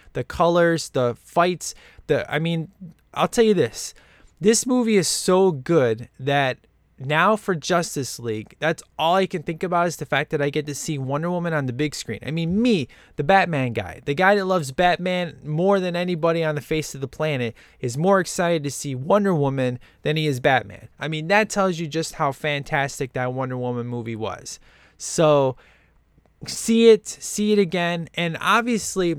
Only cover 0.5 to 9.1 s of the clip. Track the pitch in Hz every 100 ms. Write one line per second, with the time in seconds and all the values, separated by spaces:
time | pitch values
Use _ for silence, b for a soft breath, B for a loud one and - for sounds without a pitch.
0.5 | 175 170 160 - 135 123 117 - 170 180
1.5 | 175 - B B B - 139 - 151 165
2.5 | 165 151 _ 180 - _ - 175 - 220
3.5 | 180 117 - - b b b b _ 190
4.5 | 226 247 254 226 202 156 - - 185 190
5.5 | 143 127 165 120 113 - - 131 143 131
6.5 | 127 _ _ _ - 131 151 190 214 -
7.5 | 165 - 175 165 143 123 - 117 110 -
8.5 | - 151 160 - - 160